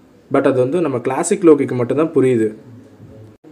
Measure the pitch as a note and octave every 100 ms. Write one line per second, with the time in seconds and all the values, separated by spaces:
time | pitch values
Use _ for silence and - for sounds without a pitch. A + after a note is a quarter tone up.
0 | - _ - C#3 C#3 B2+ B2+ F3 D#3 B2
1 | C3 C3+ F3 F#3+ E3 D3 B2 B2+ A#2+ C#3+
2 | D#3 C#3 C3 A#2 G#2+ - - - - -
3 | - - - - -